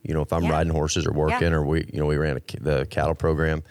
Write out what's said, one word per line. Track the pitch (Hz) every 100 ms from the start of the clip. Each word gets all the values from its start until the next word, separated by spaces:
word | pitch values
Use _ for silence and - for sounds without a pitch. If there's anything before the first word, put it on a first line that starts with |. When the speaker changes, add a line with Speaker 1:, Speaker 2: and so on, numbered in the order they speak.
Speaker 1:
you | -
know, | 80
if | 71
I'm | 85
Speaker 2:
Yeah. | 85
Speaker 1:
riding | 80 82
horses | 78 76 - 78
or |
working | 73 76 80 85
Speaker 2:
Yeah. |
Speaker 1:
or | 80
we, | 71 80 -
you | -
know, | 76
we | 73
ran | 76 65
a, |
c-, | - -
the | 76 69 69
cattle | 76 73
program. | 80 82 78 80 78 -